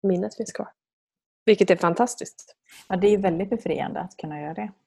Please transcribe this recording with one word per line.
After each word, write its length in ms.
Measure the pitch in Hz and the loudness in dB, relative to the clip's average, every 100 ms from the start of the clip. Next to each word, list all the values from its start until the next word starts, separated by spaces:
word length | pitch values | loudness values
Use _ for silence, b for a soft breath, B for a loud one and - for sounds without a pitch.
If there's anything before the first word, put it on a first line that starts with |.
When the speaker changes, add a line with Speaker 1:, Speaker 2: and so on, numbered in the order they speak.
| 202 | 0
Speaker 1:
minnet 280 | 180 208 - | 0 -2 -6
finns 160 | 220 | -12
kvar. 180 | - - _ _ _ _ _ _ _ - | -10 -14 _ _ _ _ _ _ _ 2
Vilket 240 | 208 190 | 4 6
är 60 | 180 | 4
fantastiskt. 800 | 170 170 247 - - - - _ _ B B | 4 2 0 -2 -14 -16 -20 _ _ B B
Speaker 2:
Ja, 60 | 185 | 2
det 120 | 202 | 4
är 40 | |
ju 60 | 208 | 4
väldigt 320 | 196 165 202 | 2 -2 -2
befriande 500 | 233 - 156 - - | -4 -2 -4 -4 -6
att 180 | 180 - | -10 -12
kunna 240 | 156 151 | -12 -10
göra 120 | 147 | -10
det. 180 | 160 214 - | -10 -12 -14